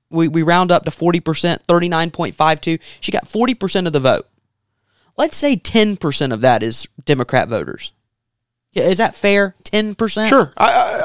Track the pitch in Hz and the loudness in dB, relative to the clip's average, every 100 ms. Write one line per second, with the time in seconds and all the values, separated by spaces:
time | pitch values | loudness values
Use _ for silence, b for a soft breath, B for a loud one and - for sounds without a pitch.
0 | _ 165 165 165 156 175 180 175 156 - | _ -2 0 0 2 2 4 2 0 -2
1 | 170 175 - 156 175 - - 170 175 165 | 0 0 -2 -2 -2 -2 0 0 2 -2
2 | 170 - 165 - 156 156 - 165 B B | -4 -4 -6 0 0 0 -2 -6 B B
3 | - - - 214 254 240 190 196 175 143 | -6 -6 -4 -2 0 0 -2 -2 0 0
4 | 131 107 - _ _ _ _ _ _ _ | 2 0 -2 _ _ _ _ _ _ _
5 | _ - 311 - 285 226 - 226 214 196 | _ -4 -4 0 0 0 0 0 0 0
6 | 160 135 139 113 127 117 113 110 - - | -4 -2 -4 0 2 2 0 -6 -10 -12
7 | - 135 123 127 98 110 65 - - _ | -2 -2 0 0 0 -4 -6 -10 -16 _
8 | _ _ _ _ _ _ _ - 151 185 | _ _ _ _ _ _ _ -2 0 2
9 | 226 - 202 202 196 - - 208 214 202 | 0 0 0 2 0 -4 -4 -2 -2 -4
10 | 220 - 214 269 156 - - 127 - - | -4 -2 2 4 2 0 2 2 0 0